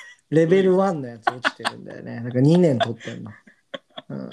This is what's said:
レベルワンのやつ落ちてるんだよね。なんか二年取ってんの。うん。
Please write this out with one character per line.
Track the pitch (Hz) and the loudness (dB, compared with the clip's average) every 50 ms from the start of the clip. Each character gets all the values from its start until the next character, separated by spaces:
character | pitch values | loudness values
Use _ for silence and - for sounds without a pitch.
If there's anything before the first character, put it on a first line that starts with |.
| - - - _ _ - | -20 -20 -20 _ _ 0
レ | 143 156 165 | 2 2 4
ベ | 160 190 196 190 | 4 4 4 4
ル | 190 185 | 4 4
ワ | 190 190 196 | 4 2 0
ン | 175 147 131 | 0 -4 -6
の | 120 | -10
や | 120 110 | -12 -6
つ | - - | -6 -6
落 | 123 127 | -6 -4
ち | - - - | -6 -6 -6
て | - 113 | -4 -8
る | - 120 | -8 -8
ん | 117 - | -8 -16
だ | - - | -16 -16
よ | - - | -14 -14
ね。 | 120 120 120 | -12 -10 -10
な | 117 123 | -8 -4
ん | 117 | 0
か | 127 | 4
二 | 135 147 165 180 | 4 6 6 6
年 | 180 160 131 113 | 4 4 2 2
取 | - 113 113 | -2 -4 -6
っ | - | -10
て | - 113 117 | -12 -14 -14
ん | 117 117 | -12 -14
の。 | 107 107 - _ _ _ _ _ _ - - _ _ _ - - - | -16 -16 -18 _ _ _ _ _ _ -16 -16 _ _ _ -20 -16 -14
う | - | -14
ん。 | 139 127 120 | -12 -12 -6